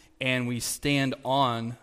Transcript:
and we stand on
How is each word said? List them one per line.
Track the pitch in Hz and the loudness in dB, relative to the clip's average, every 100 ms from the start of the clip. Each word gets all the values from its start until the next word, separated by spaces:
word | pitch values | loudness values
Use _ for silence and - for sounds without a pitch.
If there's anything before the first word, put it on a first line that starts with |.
| - _ | -20 _
and | 131 127 123 | -2 0 0
we | 123 | -4
stand | - - 147 143 135 123 120 | -4 -4 0 2 2 -2 -2
on | 135 135 117 113 123 | 2 2 2 -4 -8